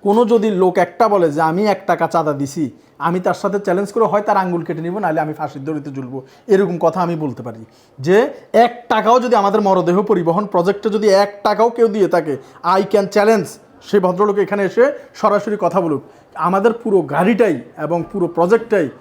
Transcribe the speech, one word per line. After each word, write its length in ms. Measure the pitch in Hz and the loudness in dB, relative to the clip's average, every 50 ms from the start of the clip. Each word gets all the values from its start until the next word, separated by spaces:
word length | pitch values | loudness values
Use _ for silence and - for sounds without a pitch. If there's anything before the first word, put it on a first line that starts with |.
কোনো 220 | - 202 202 226 240 | 0 2 2 2 4
যদি 260 | 208 233 226 196 220 | 4 2 2 2 2
লোক 280 | 208 180 190 185 170 196 | 2 2 2 2 2 2
একটা 300 | 175 - - - 233 220 | -2 -2 0 0 0 2
বলে 240 | 208 196 175 156 | 4 2 2 2
যে, 100 | 143 160 | 0 0
"আমি 240 | 160 160 160 185 214 | 0 0 0 0 0
এক 160 | 214 190 - - | 0 0 -2 0
টাকা 200 | - 175 - 165 | -2 0 0 0
চাঁদা 260 | 160 - 170 160 151 | 0 0 0 0 0
দিছি", 380 | 143 139 143 135 - 170 151 120 - - _ _ _ _ | -2 -4 -6 -6 -4 -6 -6 -6 -6 -14 _ _ _ _
আমি 220 | 139 165 170 185 | -4 -2 -2 0
তার 140 | 180 202 175 | -2 -2 -2
সাথে 240 | - - 202 190 202 | -2 -4 -4 -4 -2
চ্যালেঞ্জ 340 | 202 190 180 185 202 196 | -2 -2 -2 -2 -2 -4
করে 120 | - 233 220 | -2 -2 0
হয় 160 | 196 175 208 | 0 0 0
তার 160 | 208 214 208 | 0 0 0
আঙ্গুল 280 | 196 190 180 175 170 156 | 0 0 -2 -4 -4 -4
কেটে 160 | - 165 151 | -6 -8 -6
নিব, 180 | 160 175 180 214 | -6 -8 -6 -4
নাহলে 220 | 202 170 156 165 | -4 -2 -2 -2
আমি 120 | 156 156 | -2 -4
ফাঁসির 320 | 151 156 156 135 - 147 135 | -6 -8 -10 -10 -10 -10 -8
দড়িতে 260 | 151 160 147 139 151 | -8 -8 -8 -8 -10
ঝুলবো, 320 | 135 135 131 123 131 135 131 - - _ _ | -10 -10 -12 -10 -12 -14 -14 -16 -20 _ _
এরকম 320 | - 202 190 202 175 175 165 | 2 2 4 4 0 -2 0
কথা 220 | 175 165 156 185 | 0 0 0 0
আমি 160 | 180 170 170 | -2 -2 -2
বলতে 260 | 156 151 139 113 - | -4 -4 -6 -6 -8
পারি। 220 | 117 120 110 110 110 _ _ _ _ _ _ - | -12 -14 -14 -14 -20 _ _ _ _ _ _ -8
যে 300 | 131 156 185 214 254 285 - - - _ | 0 2 4 4 2 0 -4 -12 -12 _
এক 340 | - 214 240 233 233 - - - | 2 4 4 4 0 -8 -6 -2
টাকাও 320 | 240 214 190 214 247 254 | -2 0 2 2 2 2
যদি 140 | 233 247 240 | 2 2 2
আমাদের 260 | 220 196 202 202 214 | 2 2 2 0 2
মরদেহ 420 | 208 196 190 185 165 170 175 196 | 2 2 2 2 2 2 0 0
পরিবহন 440 | 202 - 220 180 165 165 165 190 208 | 2 0 0 0 2 0 0 0 -2
প্রজেক্টে 440 | 202 - 180 170 185 196 202 - 220 | 0 0 0 0 0 -2 -2 -4 -4
যদি 180 | 202 214 208 208 | -2 0 2 4
এক 320 | 190 196 202 202 - - - | 4 4 2 0 -4 -4 -2
টাকাও 260 | 208 208 202 226 240 | -2 0 2 0 0
কেউ 180 | 233 247 233 226 | 2 2 0 2
দিয়ে 200 | 202 220 190 160 | 2 0 0 2
থাকে, 280 | 170 175 151 156 135 - - - - - - | 2 0 0 -2 -6 -6 -8 -18 -20 -6 -2
I 160 | 170 185 196 | 0 0 0
can 260 | 202 196 - 202 196 | 0 2 0 0 0
challenge 420 | 196 - 208 202 214 226 208 160 - - - - _ _ - | 2 0 2 4 4 2 2 0 -6 -12 -20 -20 _ _ -20
সেই 180 | - - - 208 | -8 0 0 2
ভদ্রলোক 380 | 180 180 180 175 208 214 196 202 | 2 2 0 0 0 0 2 0
এখানে 240 | 196 180 202 202 | 0 -2 -2 -2
এসে 300 | 196 180 - 226 247 285 285 - - - _ | -2 -2 2 2 2 2 0 -6 -14 -20 _
সরাসরি 420 | - - 214 202 202 202 226 208 196 | -2 0 2 2 2 0 -2 -4 -2
কথা 200 | 185 170 - 190 | -2 0 0 0
বলুক। 220 | 175 165 147 131 - - - - _ _ _ | 0 0 -4 -4 -6 -12 -20 -20 _ _ _
আমাদের 380 | - 156 175 190 196 196 233 | -4 -2 0 0 2 0 0
পুরো 280 | 220 226 - 220 208 190 | 0 0 -4 0 0 0
গাড়িটাই 600 | 160 139 143 151 180 202 240 190 233 202 156 123 - - - - | 0 0 -2 0 2 2 2 2 2 2 2 -4 -6 -14 -12 -10
এবং 260 | 156 151 170 170 165 - | -6 -4 -4 -4 -6 -6
পুরো 160 | - 202 175 165 | -4 -4 -4 -2
প্রজেক্টটাই 600 | 170 165 170 175 226 226 226 - 220 196 160 123 - - | 0 0 2 2 2 0 2 0 0 0 0 -2 -6 -12